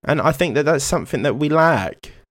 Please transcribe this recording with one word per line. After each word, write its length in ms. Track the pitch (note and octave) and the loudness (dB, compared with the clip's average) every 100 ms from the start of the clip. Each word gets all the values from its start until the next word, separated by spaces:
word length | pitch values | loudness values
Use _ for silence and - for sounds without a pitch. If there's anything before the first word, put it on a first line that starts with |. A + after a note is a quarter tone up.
And 160 | - D3+ | -2 0
I 120 | A#2+ | 0
think 220 | - F3 B2+ | 0 0 0
that 100 | D3+ | 2
that's 180 | D#3 | 0
something 380 | C#3 F3 - - | 0 -4 -4 -4
that 140 | C3+ A#2+ | -2 -2
we 120 | D3+ | 0
lack. 640 | D#3 E3 C3+ F#2 - - - _ | 4 4 2 -2 -8 -20 -20 _